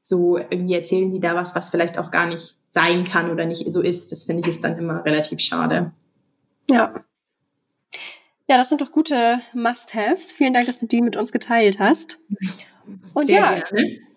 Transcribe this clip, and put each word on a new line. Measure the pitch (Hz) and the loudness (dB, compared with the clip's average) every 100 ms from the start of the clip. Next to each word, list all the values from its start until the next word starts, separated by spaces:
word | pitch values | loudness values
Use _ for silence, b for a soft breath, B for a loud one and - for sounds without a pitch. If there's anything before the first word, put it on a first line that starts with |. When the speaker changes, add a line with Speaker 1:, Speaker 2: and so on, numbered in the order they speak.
Speaker 1:
so | - 185 175 175 | -2 0 2 0
irgendwie | - 180 180 175 | -2 -4 -2 -2
erzählen | 175 185 190 | 0 0 0
die | 185 | -2
da | 170 175 | -2 -2
was, | 175 175 | -2 -4
was | - | -2
vielleicht | 175 170 175 | -2 -2 -4
auch | 170 | -4
gar | 170 170 | -2 -2
nicht | 165 - _ _ | -4 -12 _ _
sein | 170 170 175 | 0 2 2
kann | 180 180 170 | 0 0 0
oder | 165 165 | -2 -2
nicht | 170 - | -4 -2
so | 175 | 0
ist. | 175 175 - | 0 0 -4
Das | - - | -8 -4
finde | 170 | -2
ich | 170 | -2
ist | 160 | -2
dann | 165 165 | -2 -2
immer | 170 156 151 | -4 -4 0
relativ | 151 151 160 | 0 0 -2
schade. | - - - 160 165 - _ _ _ _ _ _ - | -2 0 0 0 -2 -8 _ _ _ _ _ _ 2
Speaker 2:
Ja. | 254 247 - _ _ _ _ _ _ _ _ _ B B B B _ - | 2 2 -4 _ _ _ _ _ _ _ _ _ B B B B _ 2
Ja, | 254 | 4
das | 254 | 4
sind | 294 | -2
doch | 277 | 0
gute | 302 311 262 233 240 - | 0 0 2 2 0 -4
Must-Haves. | 247 233 240 - 220 214 370 - | -4 -2 -2 -4 -2 -2 0 -2
Vielen | - 262 | 0 2
Dank, | 247 247 | 4 2
dass | 240 | -4
du | 226 | 0
die | 233 | 2
mit | 233 202 | 2 0
uns | 214 | -4
geteilt | 208 - 233 214 196 | -4 0 4 4 4
hast. | 202 320 - - _ 202 185 B B B - - - | 2 2 0 -10 _ -8 -8 B B B -20 -20 -6
Und | - 285 | -2 4
Speaker 1:
Sehr | 392 | 6
Speaker 2:
ja, | 349 | 4
Speaker 1:
gerne. | 180 170 202 320 - _ | 0 -2 0 -2 -4 _